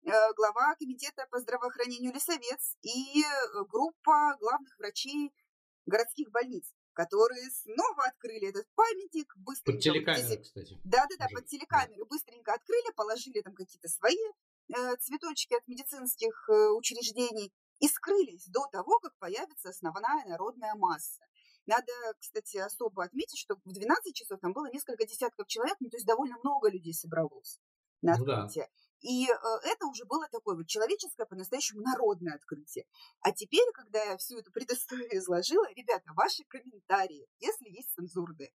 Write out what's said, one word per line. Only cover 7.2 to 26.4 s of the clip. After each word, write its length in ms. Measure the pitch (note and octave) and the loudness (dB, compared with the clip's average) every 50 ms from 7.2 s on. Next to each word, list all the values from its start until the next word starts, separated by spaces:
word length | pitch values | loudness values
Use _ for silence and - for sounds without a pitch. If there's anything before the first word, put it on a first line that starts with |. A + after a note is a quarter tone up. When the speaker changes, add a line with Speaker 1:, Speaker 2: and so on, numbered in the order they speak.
| A3 A#3+ B3 B3 B3 B3+ | 6 6 4 -2 -8 -10
Speaker 1:
снова 540 | - - - G#3+ A3 C4+ - A#4+ G4 D4 - - | -10 -10 -10 -4 0 2 2 2 2 2 0 0
открыли 400 | - _ - A4+ A3 - G4 F#4+ | -2 _ -12 -10 -6 -4 -6 -4
этот 160 | G4 G4 A4 _ _ | -4 -6 -10 _ _
памятник, 580 | - A4 A#4 A4 F#4 G4 F4+ - D#4 D4 _ - | 4 4 4 2 -4 -8 -6 -6 -6 -6 _ -14
быстренько 400 | F#3+ F#3+ - C4+ - - - A#2+ A#2 | -14 -10 -10 -10 -4 -2 -2 0 2
Speaker 2:
Под 40 | |
телекамерой, 400 | - D#3 D3+ D#3 - F3 D#3+ C3 A#2+ A#2 | 2 2 2 4 2 2 0 2 0 -2
Speaker 1:
десять. 140 | A2 G#2 - | -4 -4 -6
Speaker 2:
кстати. 340 | - _ G2 F2 - F#2 - - | -16 _ -16 -16 -14 -16 -14 -2
Speaker 1:
Да-да-да, 420 | F#3+ - B3 C#4 - F#4+ - C4+ B3+ | 4 4 4 4 4 -2 -6 -6 -6
Speaker 2:
Да. 40 | G3+ | -6
Speaker 1:
под 120 | B3 B3 | -8 -10
телекамерой. 520 | - C#4+ C#4 D#4+ _ E4+ D4 - - G#3+ F#3+ | -10 -10 -10 -4 _ 4 4 4 2 -6 -12
Speaker 2:
Да. 40 | G#4+ | -10
Speaker 1:
Быстренько 480 | A3 C#4+ D#4 - - A#3 A#3+ A#3 - | _ -8 -8 -8 -10 -18 -10 _ -2
открыли, 400 | G#3+ A#3 _ - A4+ A#4+ A#4+ A#4 - | -2 -2 _ 2 2 2 2 0 -2
положили 460 | - G#3+ G#3+ A3 B3 - C4 B3 G#3 | -2 -2 -2 -2 -4 -4 -4 -4 -4
там 140 | - F#3 G3 | -6 -6 -12
какие-то 340 | - F#3 _ - _ - E3 | -14 -14 _ -14 _ -8 -8
свои, 280 | - - - A3+ E4 G#4+ A4 G#4+ - _ _ _ _ _ _ - A3+ | -6 2 4 4 4 4 0 -4 -6 _ _ _ _ _ _ -6 -4
э, 200 | B3 B3 B3+ B3 B3 | -2 0 0 -2 -2
цветочки 540 | - - C4+ D4+ D#4+ D#4+ D4 - - _ B3 | -4 -6 -6 -6 -6 -6 -4 -4 -2 _ 0
от 120 | A#3 _ | -2 _
медицинских, 800 | B3 B3 B3 C4+ - C#4+ C4+ B3+ B3 - - A3 A3+ A3 - - - | -4 -12 -10 -10 -10 -10 -6 -4 -6 -4 0 0 -2 -2 -2 4 6
э, 180 | G#3+ G#4+ G#4+ G#4+ | 8 8 10 8
учреждений 800 | - A3+ - - B3 A#3 A#3+ A3 G3+ A#3+ B3 A#3+ A3 D#4+ D4+ - _ _ _ _ _ _ | 6 4 2 -4 -4 -2 -6 -4 0 0 0 0 0 -6 -8 -8 _ _ _ _ _ _
и 80 | D4 D4 | 2 2
скрылись 580 | - - - E4+ G4 G4+ F4+ B3+ F3 - - - | 2 0 0 2 4 4 4 2 -2 -18 -18 -2
до 180 | F3+ B3 C#4 C#4 | -2 -2 -2 0
того, 280 | - F#3+ F#3 D4+ G#4 A#4+ | -6 -6 4 4 4 4
как 160 | - D4+ _ _ | 4 0 _ _
появится 520 | F#3+ F3 F#3+ A#3+ E4+ E4+ D#4 - - F#3 | -8 -6 -6 -6 -6 -8 -10 -14 -14 -12
основная 540 | - - - E3 D#3+ G3 G#3+ B3 - D4+ C4 | -12 -6 -6 -4 -4 -2 0 0 0 0 -2
народная 480 | G3 E3 E3+ F#3+ A3+ B3+ B3+ A3 G#3+ G#3+ | -4 -6 -4 -4 -6 -6 -6 -6 -6 -2
масса. 480 | G#3+ - C#4+ D#3+ D3+ - - - - _ _ _ _ _ _ _ _ _ | 0 0 0 0 -2 -6 -12 -12 -14 _ _ _ _ _ _ _ _ _
Надо, 260 | - G#3+ A#3+ A#3+ A#3 A#3+ B3 A#3+ A3+ A3 _ | 2 2 2 2 -2 -10 -8 -8 -8 -8 _
кстати, 380 | - - _ G#3+ G#3 - - G3 | -16 -10 _ -8 -8 -6 -6 -4
особо 460 | F#3+ G#3 - - A#3+ A3 F#3+ F#3 F3 | -4 -4 -6 -4 -6 -4 -4 -4 -6
отметить, 340 | F3+ - C4 - - - - | -4 -4 -6 -6 -6 -8 -12
что 180 | - _ - - _ | -6 _ -6 -6 _
в 80 | F#3 | -14
двенадцать 420 | F#3 F#3+ G3+ A#3 D#4 - - F#4 C4+ | -10 -4 2 2 2 2 2 -6 -10
часов 240 | - - - G3 F#3+ | -10 -8 -10 -10 -4
там 120 | - F3+ | -4 -4
было 180 | F#3+ C#4+ D4+ C4 | -4 -4 -6 -6
несколько 360 | A#3+ C#4+ - - A#3+ G#3+ A3+ | -8 -8 -8 -8 -4 -4 -4
десятков 400 | G#3 - - B3+ A#3 _ - - - | -4 -2 -4 -4 -4 _ -6 -8 -6
человек, 280 | - A3+ A#3+ D#4 G4+ _ | -4 -2 0 -2 -2 _
ну, 80 | C4 A#3 | -6 -8
то 80 | - | -8
есть 100 | A#3+ G3 | -4 0
довольно 300 | - - B3 D4+ B3+ A#3 A3+ | 2 2 2 2 -4 -4 -4